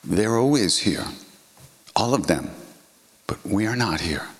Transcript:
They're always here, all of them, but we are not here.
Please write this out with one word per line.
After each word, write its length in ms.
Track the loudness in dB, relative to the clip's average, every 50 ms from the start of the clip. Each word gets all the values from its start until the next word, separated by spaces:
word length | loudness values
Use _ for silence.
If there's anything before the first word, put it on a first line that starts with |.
| -2
They're 320 | 0 0 2 2 2 2
always 440 | 2 4 4 4 4 2 2 0 2
here, 260 | 2 0 0 0 -4 -8 -10 -14 -18 -20 -20 -20 _ _ _ -20 -20 -20 -20 _ _ -2 0
all 160 | 2 2 4
of 140 | 2 0 2
them, 240 | 0 0 0 -2 -10 -12 -14 -18 -20 -20 -20 -20 _ _ _ _ _ _ _ _
but 120 | -8 -8 -8
we 240 | -4 -2 0 0 0
are 100 | 0 0
not 260 | -2 -2 -2 -2 -2
here. 240 | -2 -4 -4 -6 -8 -12 -16